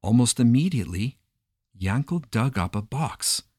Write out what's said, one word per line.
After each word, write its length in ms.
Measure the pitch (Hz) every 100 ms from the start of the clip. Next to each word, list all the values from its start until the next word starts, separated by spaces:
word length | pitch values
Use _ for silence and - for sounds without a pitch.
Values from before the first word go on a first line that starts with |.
Almost 380 | 95 120 120 -
immediately, 800 | 120 123 180 143 87 90 123 - _ _ _ _ _ 95
Yankel 500 | 95 117 147 175 -
dug 260 | 113 131 101
up 180 | 87 104
a 60 |
box 600 | 104 135 160 - - - _